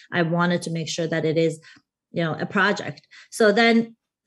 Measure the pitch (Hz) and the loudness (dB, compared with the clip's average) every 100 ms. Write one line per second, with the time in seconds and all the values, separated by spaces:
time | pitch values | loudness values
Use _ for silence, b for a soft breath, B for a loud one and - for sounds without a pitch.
0 | B 175 160 170 175 175 170 165 151 - | B -2 0 2 0 0 -4 -8 -6 -6
1 | 165 165 160 156 165 160 B B _ _ | -4 -2 0 2 0 -2 B B _ _
2 | _ 170 160 - 180 208 196 190 - - | _ -6 -4 -4 -4 0 2 0 -6 -14
3 | _ B B - 214 196 233 226 226 - | _ B B 0 2 4 4 4 0 -8
4 | _ _ | _ _